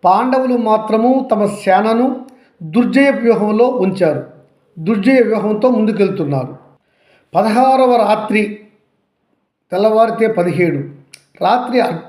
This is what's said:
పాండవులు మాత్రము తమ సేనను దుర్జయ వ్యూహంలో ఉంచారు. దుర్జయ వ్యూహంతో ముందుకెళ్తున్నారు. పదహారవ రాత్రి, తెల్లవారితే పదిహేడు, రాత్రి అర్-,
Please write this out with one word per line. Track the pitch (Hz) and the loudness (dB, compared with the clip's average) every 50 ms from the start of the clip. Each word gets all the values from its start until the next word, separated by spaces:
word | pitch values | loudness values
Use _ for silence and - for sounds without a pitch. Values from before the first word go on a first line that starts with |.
| - | 4
పాండవులు | 180 185 208 240 254 254 262 262 254 247 233 | 2 2 2 2 0 0 0 0 0 -2 -2
మాత్రము | 220 220 214 214 220 - 214 220 226 247 262 269 - - | 0 0 0 0 0 -2 -2 0 2 2 0 0 0 -2
తమ | 220 208 208 | 0 0 0
సేనను | 202 202 - - 196 185 196 208 220 226 226 247 262 - - - - - _ _ _ _ _ 170 | -2 -4 -4 0 2 2 2 2 0 0 0 0 -2 -2 -6 -12 -18 -20 _ _ _ _ _ -16
దుర్జయ | 156 156 226 233 196 - 269 277 277 | -4 -2 0 0 2 2 2 2 2
వ్యూహంలో | 262 - 233 233 220 196 208 208 214 214 240 254 | 2 0 0 0 0 0 0 -2 0 0 0 0
ఉంచారు. | 269 - 185 190 180 - 180 160 147 131 - - - - _ _ _ _ _ _ _ 170 | 0 -2 -2 -2 0 0 0 0 0 -2 -8 -12 -20 -20 _ _ _ _ _ _ _ -10
దుర్జయ | 160 170 226 202 185 254 269 262 | -4 -2 -2 0 2 2 4 4
వ్యూహంతో | 233 208 220 208 180 214 214 - - 254 | 4 2 0 -2 -2 -2 -2 0 0 0
ముందుకెళ్తున్నారు. | 240 220 220 208 208 175 202 185 - 147 160 143 143 135 123 - - - _ _ _ _ _ _ _ _ _ _ _ _ _ _ - | 0 2 0 -2 0 0 -2 -2 0 -4 -4 -4 -4 -4 -4 -8 -12 -20 _ _ _ _ _ _ _ _ _ _ _ _ _ _ -2
పదహారవ | 165 208 220 208 240 262 269 262 262 262 247 240 | -2 0 0 2 2 2 2 4 4 4 2 2
రాత్రి, | 233 214 202 214 214 - - 208 220 208 208 208 - - _ _ _ _ _ _ _ _ _ _ _ _ _ _ _ _ _ _ _ _ _ | 2 2 2 0 -2 -2 -2 -2 -2 -2 -2 -6 -12 -18 _ _ _ _ _ _ _ _ _ _ _ _ _ _ _ _ _ _ _ _ _
తెల్లవారితే | 180 185 202 220 214 220 226 220 214 - 220 220 | -4 0 0 2 2 2 2 2 2 0 -2 0
పదిహేడు, | 214 185 170 175 - - 175 165 147 139 139 - - - _ _ - _ _ _ _ - | 0 0 -2 -2 0 0 0 0 0 -4 -8 -10 -14 -20 _ _ -20 _ _ _ _ -4
రాత్రి | 170 180 220 247 247 247 240 247 | 0 0 0 0 -2 -2 -2 0
అర్-, | 220 175 165 165 - | 0 -2 -4 -8 -12